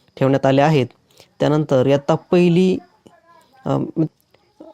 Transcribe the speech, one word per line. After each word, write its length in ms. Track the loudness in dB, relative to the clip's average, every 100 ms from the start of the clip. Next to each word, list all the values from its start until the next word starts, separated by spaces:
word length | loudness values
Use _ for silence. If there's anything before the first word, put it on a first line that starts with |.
| _ -4
ठेवण्यात 280 | -2 0 0
आल्या 200 | 2 2
आहेत. 200 | 0 -2 _ _ _ _ -6
त्यानंतर 460 | -2 -2 0 0 2
इयत्ता 280 | 0 0
पहिली, 640 | -4 0 0 2 2 0 -2 -8 _ _ _ _ -20 _ _ -6
अ, 120 | -6 -6 -6 -8 _ _ _ _ _ -20